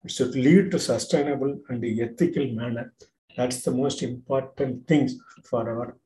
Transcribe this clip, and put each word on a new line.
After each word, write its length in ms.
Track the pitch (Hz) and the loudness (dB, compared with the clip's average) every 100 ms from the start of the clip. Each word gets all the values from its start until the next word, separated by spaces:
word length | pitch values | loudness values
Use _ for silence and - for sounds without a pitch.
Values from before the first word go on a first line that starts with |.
it 60 | 170 | -10
should 240 | - 127 | -2 -2
lead 360 | 135 131 185 190 | 2 8 8 6
to 80 | 160 | -2
sustainable 800 | - 117 - 151 147 135 135 139 - | 0 -2 0 0 0 0 -2 -4 -8
and 160 | 120 | -4
ethical 600 | 117 110 117 - 170 - 131 | -2 -2 -4 0 0 2 -2
manner. 400 | 113 120 117 117 _ - _ _ - | -4 -4 -6 -8 _ -20 _ _ -4
That's 260 | 127 123 | -4 -2
the 100 | - | -2
most 300 | 127 143 - | 0 -2 -2
important 840 | 123 123 - 135 131 - 131 123 - | -6 -8 -2 -2 -2 -6 -4 -4 2
things 300 | 151 131 - - - | 4 4 -2 -16 -20
for 240 | - 120 113 | -4 -4 -2
our 280 | 117 120 - | -4 -8 -12